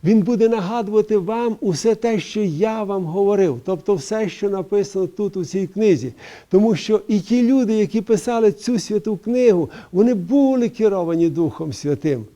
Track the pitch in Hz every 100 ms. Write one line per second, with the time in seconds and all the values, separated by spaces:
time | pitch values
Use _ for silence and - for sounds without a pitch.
0 | 156 220 190 233 226 226 180 233 208 214
1 | 214 220 175 226 240 220 226 160 226 220
2 | 233 220 - 214 202 151 214 220 202 196
3 | 175 180 196 202 185 123 147 185 - 196
4 | - 220 214 - 202 196 175 208 202 190
5 | 180 185 202 196 175 190 190 196 214 160
6 | 123 - - - - 185 220 185 - 214
7 | 208 208 165 247 240 269 233 220 196 220
8 | 226 226 - 233 220 202 - 240 - 214
9 | 220 208 - 247 247 185 151 - - 175
10 | 226 233 170 277 269 262 240 - 214 196
11 | 170 165 170 151 160 - 160 127 143 143
12 | 160 131 107